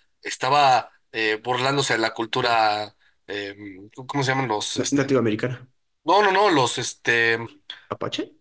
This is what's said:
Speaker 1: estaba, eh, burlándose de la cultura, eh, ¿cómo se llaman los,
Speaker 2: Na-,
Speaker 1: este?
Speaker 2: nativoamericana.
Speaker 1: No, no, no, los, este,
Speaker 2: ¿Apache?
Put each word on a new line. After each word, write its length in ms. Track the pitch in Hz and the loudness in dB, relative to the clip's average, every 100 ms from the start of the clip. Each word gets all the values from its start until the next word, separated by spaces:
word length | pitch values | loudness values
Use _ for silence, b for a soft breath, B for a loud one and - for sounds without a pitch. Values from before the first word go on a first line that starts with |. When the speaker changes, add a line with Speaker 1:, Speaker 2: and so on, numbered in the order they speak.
| B _ | B _
Speaker 1:
estaba, 720 | 135 - 131 147 139 123 - _ _ | -10 -4 0 4 6 4 0 _ _
eh, 280 | 117 107 107 | -4 -2 -2
burlándose 500 | 120 123 131 143 131 | -2 -2 0 0 0
de 60 | 113 | 0
la 140 | 113 | -2
cultura, 800 | - 113 127 123 117 110 104 104 _ _ _ - | -2 -6 -2 0 2 2 0 -6 _ _ _ -12
eh, 280 | 101 101 101 101 92 104 - 131 | -10 -10 -12 -16 -18 -20 -18 -8
¿cómo 160 | 143 | -4
se 80 | 135 | -2
llaman 160 | 135 127 | 0 -2
los, 300 | 107 - - | -2 -2 -2
Speaker 2:
Na-, 60 | |
Speaker 1:
este? 80 | 120 | -2
Speaker 2:
nativoamericana. 760 | 139 135 131 113 107 131 127 - _ _ _ | 0 0 0 0 -2 -4 -8 -16 _ _ _
Speaker 1:
No, 200 | - 190 | 2 4
no, 80 | 208 | 4
no, 180 | 185 208 | 4 4
los, 260 | 151 120 - | 4 2 0
este, 600 | 117 - - 117 117 117 113 - - B B | -4 -4 0 2 2 0 -4 -16 -20 B B
Speaker 2:
¿Apache? 440 | - - - - _ | -8 -6 -6 -10 _